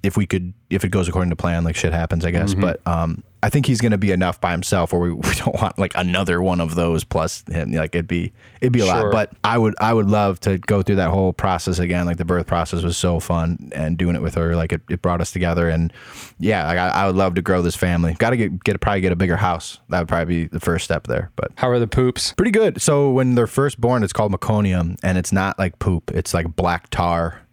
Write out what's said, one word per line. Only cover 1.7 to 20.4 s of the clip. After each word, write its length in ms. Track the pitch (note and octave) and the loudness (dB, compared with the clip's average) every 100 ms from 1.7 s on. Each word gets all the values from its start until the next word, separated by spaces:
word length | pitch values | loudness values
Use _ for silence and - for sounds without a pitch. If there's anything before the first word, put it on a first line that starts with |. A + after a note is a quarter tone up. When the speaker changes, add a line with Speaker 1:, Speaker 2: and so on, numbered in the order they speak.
| E2 | 0
Speaker 1:
shit 160 | F2 | -2
happens, 320 | E2 E2 E2+ | 0 0 0
I 60 | E2+ | 0
guess. 200 | E2+ G2+ | 0 0
Speaker 2:
Mm-hmm. 80 | F#2 | 0
Speaker 1:
But, 240 | F#2 E2 - | 0 0 -2
um, 360 | E2+ E2 D#2+ - _ | -2 -2 -4 -10 _
I 60 | G#2 | 0
think 160 | - C#3 | 2 2
he's 140 | A#2 | 2
gonna 180 | A#2 G#2 | 2 2
be 120 | G2+ | 2
enough 300 | F2+ F2+ E2+ | 2 0 0
by 100 | F2+ | -2
himself 420 | F2 F2 F#2+ E2+ | -2 0 0 2
where 80 | F2+ | 0
we, 120 | F2 | 0
<laughs> 0 | |
we 220 | E2+ - - | 0 -2 -2
don't 180 | - - | -2 0
want, 180 | G#2+ - | -2 0
like, 140 | F#2+ | -2
another 480 | - F2+ F2 F#2 F2 | 0 0 0 0 0
one 180 | F#2+ F2 | 2 0
of 140 | E2 | 0
those 300 | E2+ E2+ E2 | 0 0 0
plus 400 | - - D#2+ - - | -2 -2 -2 -6 -8
him. 220 | E2 C#2 | -6 -2
Like, 220 | D#2 D#2+ | -2 -2
it'd 140 | F2 E2+ | -4 -2
be, 240 | E2+ F2+ - - - | -2 -4 -8 -20 -4
it'd 120 | B2+ | 0
be 80 | A#2+ | 2
a 60 | F#2+ | 2
lot. 160 | F2+ | 2
Speaker 2:
Sure. 100 | G#2+ | 2
Speaker 1:
But 200 | A2 G#2 - | 0 -2 -2
I 120 | G#2 A#2 | 0 2
would, 160 | A2 G#2 | 2 2
I 120 | G#2+ | 0
would 140 | A#2 G2+ | 2 2
love 320 | G#2 G2+ F#2 | 2 2 0
to 180 | - F#2 | -2 -2
go 240 | - G2+ | 0 0
through 140 | F#2+ G2 | 2 2
that 140 | E2+ | 2
whole 220 | F#2+ F#2 | 2 0
process 460 | E2+ G2 F2+ - F2 | 0 0 0 0 -2
again. 280 | F2+ F2 F2 | 0 0 0
Like, 100 | E2+ | -2
the 80 | |
birth 240 | E2+ F2+ E2 | 0 -2 0
process 340 | E2+ D#2+ F2 | -2 0 -2
was 140 | E2+ E2+ | -2 0
so 240 | F2+ E2+ | 0 0
fun, 500 | - F2 E2 E2+ - | 0 0 0 -4 -8
and 240 | - D#2 E2 | -6 -4 0
doing 200 | F2 E2+ | 0 0
it 60 | |
with 120 | D#2+ | -2
her, 220 | E2+ E2+ E2+ | -2 0 0
like, 160 | E2 | 0
it, 80 | E2 - | -4 -4
it 120 | F2+ | -2
brought 180 | F2 F2 | 0 0
us 100 | E2+ | -2
together. 380 | F#2 F2 E2+ E2+ | -2 0 2 2
And 240 | E2 E2 - - - - - | 2 0 -4 -20 -20 -20 -4
yeah, 260 | F#2 G#2 D#2 | 0 0 0
like, 120 | F2 | 0
I, 100 | F2+ | 0
I 180 | - G2 | 0 2
would 80 | |
love 200 | F#2 F#2+ | 2 2
to 80 | F2 | 0
grow 200 | F2 F#2 | 0 2
this 140 | E2+ - | 0 0
family. 380 | F2+ F2 E2+ E2 | 0 2 0 2
Gotta 180 | A2+ B2 | 0 2
get, 280 | G#2 F#2 | -2 -2
get, 160 | - G2 | -2 0
probably 220 | - G2+ | 0 0
get 100 | F#2 | 0
a 40 | F2 | 0
bigger 200 | F#2 E2+ | 0 2
house. 420 | F#2+ E2+ - - _ | 0 -2 -6 -16 _
That 100 | F2+ | -2
would 80 | E2 | 0
probably 360 | E2+ E2 E2+ | -2 0 -2